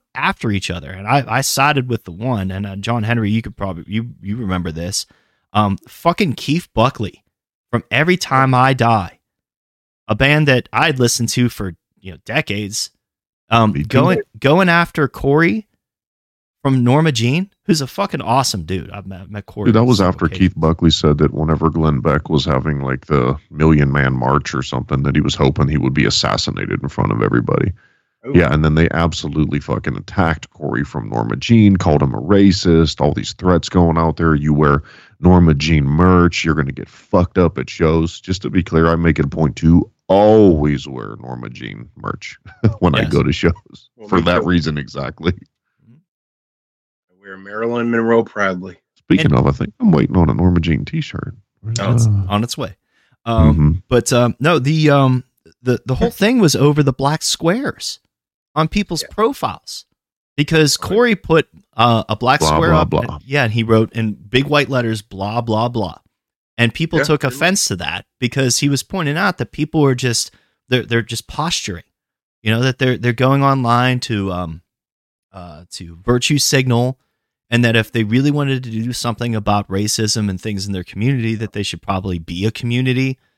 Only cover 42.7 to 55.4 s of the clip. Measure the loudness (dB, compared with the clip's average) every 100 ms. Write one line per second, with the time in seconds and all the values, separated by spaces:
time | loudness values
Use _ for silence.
42.7 | 0 0 0 0 0 0 0 0 -2 _
43.7 | -20 _ -16 -4 0 0 0 2 0 0
44.7 | -6 -8 -10 -10 -6 -6 -6 _ _ _
45.7 | _ _ _ _ _ _ _ _ _ _
46.7 | _ _ _ _ _ -20 -20 -12 -6 -4
47.7 | -2 0 0 2 2 0 -2 -4 -4 -10
48.7 | -18 _ _ 0 2 4 4 2 0 -4
49.7 | -2 2 4 2 2 2 2 2 2 0
50.7 | -2 -2 -6 -6 -10 -12 -14 _ _ -8
51.7 | -4 0 2 2 2 0 -2 -2 -6 -10
52.7 | -12 _ _ _ _ -2 4 4 4 2
53.7 | 2 0 0 2 2 2 0 0 2 2
54.7 | 2 4 4 4 2 -4 _